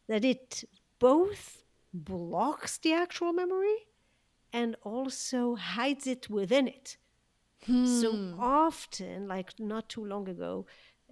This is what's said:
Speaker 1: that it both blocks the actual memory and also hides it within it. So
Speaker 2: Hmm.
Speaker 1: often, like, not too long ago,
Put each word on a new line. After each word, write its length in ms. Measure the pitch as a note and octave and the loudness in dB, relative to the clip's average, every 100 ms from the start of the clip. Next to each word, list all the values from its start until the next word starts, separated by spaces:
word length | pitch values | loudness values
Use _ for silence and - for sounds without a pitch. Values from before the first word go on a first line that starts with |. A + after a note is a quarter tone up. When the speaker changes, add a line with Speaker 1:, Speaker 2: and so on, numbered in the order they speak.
| - | -2
Speaker 1:
that 180 | A3 B3+ | 2 2
it 380 | B3+ - - - _ _ - | 2 -2 -14 -14 _ _ 2
both 640 | B3 D4 F#4+ G4+ - - _ _ _ | 6 6 4 0 -12 -20 _ _ _
blocks 840 | F3+ D3 F#3+ E3+ E3 B3 D4+ - - | -14 -8 -8 -4 0 0 0 -6 -4
the 160 | D#4+ | 2
actual 400 | E4 F4 - F4 | 2 0 -2 0
memory 540 | E4+ F4+ F#4 G4+ G#4+ - _ _ _ _ _ _ | 0 0 0 2 0 -4 _ _ _ _ _ _
and 220 | A#3 A#3 A3 | -4 -2 -4
also 720 | G#3 A#3 C4+ B3+ - B3+ A#3+ A#3 | -6 -6 -4 -6 -4 0 0 -2
hides 520 | F3 F#3+ C4 C#4+ C4 | -4 -2 0 -2 -2
it 220 | B3+ - | -6 -4
within 380 | G#3 F#3+ C4 C4 | -2 2 4 2
it. 300 | - - - _ _ _ _ _ _ - B3 | -2 -16 -18 _ _ _ _ _ _ 2 4
So 340 | B3 A#3+ A3+ A3 | 4 4 2 0
Speaker 2:
Hmm. 160 | F#3+ E3+ | -4 -2
Speaker 1:
often, 920 | A#3+ C#4+ D#4+ - - - F#3 F3+ G3 | 2 4 4 2 -8 -10 -10 -8 -6
like, 320 | F#3+ F#3 - | -6 -6 -8
not 300 | G#3+ A3 A3 | -6 -6 -6
too 160 | - G#3 | -8 -6
long 220 | G3+ F#3+ | -6 -6
ago, 380 | F3 F3 F#3 G3 - - _ _ | -6 -6 -6 -8 -16 -20 _ _